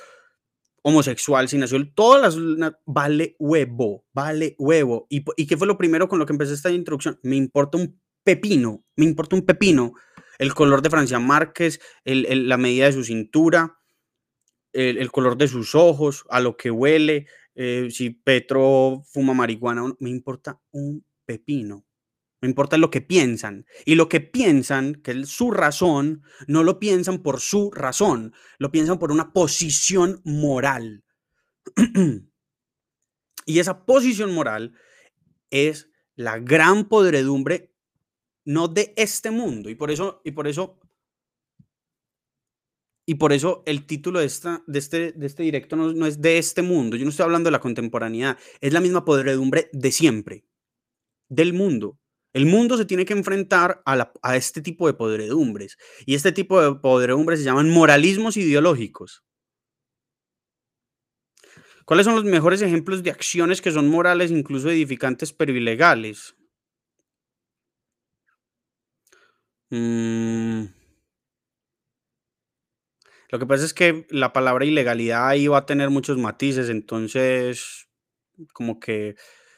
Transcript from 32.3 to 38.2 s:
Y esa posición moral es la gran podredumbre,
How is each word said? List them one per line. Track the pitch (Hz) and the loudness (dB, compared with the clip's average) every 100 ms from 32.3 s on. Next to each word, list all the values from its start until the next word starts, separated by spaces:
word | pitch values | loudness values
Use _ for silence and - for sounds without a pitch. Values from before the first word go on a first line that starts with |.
| _ _ _ _ _ _ _ _ _ _ - - | _ _ _ _ _ _ _ _ _ _ -18 -4
Y | 160 | 0
esa | 175 185 - | 0 -2 2
posición | 262 254 202 208 | 2 4 0 -2
moral | 165 127 107 117 _ _ _ _ _ _ _ - | -2 -4 -6 -10 _ _ _ _ _ _ _ -4
es | 139 147 147 - _ _ - | 0 0 -2 -12 _ _ -12
la | 117 113 | -8 -6
gran | 123 156 160 208 208 | 2 4 6 4 2
podredumbre, | 220 185 147 135 139 139 185 - _ _ _ _ _ | 4 4 2 0 -2 -2 -6 -8 _ _ _ _ _